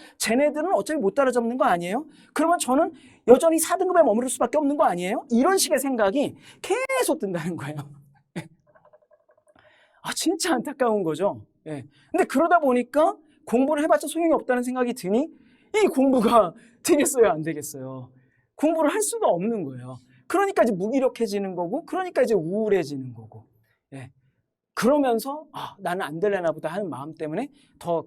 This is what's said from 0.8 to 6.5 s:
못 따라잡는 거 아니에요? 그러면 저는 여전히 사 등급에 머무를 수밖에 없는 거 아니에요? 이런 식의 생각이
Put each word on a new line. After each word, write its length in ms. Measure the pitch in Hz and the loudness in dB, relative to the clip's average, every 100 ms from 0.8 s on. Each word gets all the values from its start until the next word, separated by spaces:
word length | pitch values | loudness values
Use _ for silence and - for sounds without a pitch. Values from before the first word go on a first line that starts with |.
| 196 302 | -2 -2
못 140 | 196 | -2
따라잡는 440 | 277 262 247 233 254 | 2 0 2 -2 0
거 80 | 269 | 0
아니에요? 400 | 175 175 226 311 - - | 0 -2 -6 -8 -18 -12
그러면 240 | - 320 339 | -2 2 2
저는 360 | - 262 370 - - - - | 2 2 2 -2 -20 -6 6
여전히 320 | 254 330 320 | 8 8 2
사 180 | - 381 | 0 0
등급에 240 | 370 359 | 2 4
머무를 260 | 285 214 254 | 4 4 -2
수밖에 280 | - 240 285 | -2 -2 0
없는 180 | 285 294 | 0 2
거 100 | 262 | 0
아니에요? 400 | 175 180 185 - | 0 -2 -4 0
이런 280 | 233 311 381 | 2 2 2
식의 200 | - 285 | 2 0
생각이 560 | 277 247 202 240 208 - - | -2 0 0 0 -2 -6 -20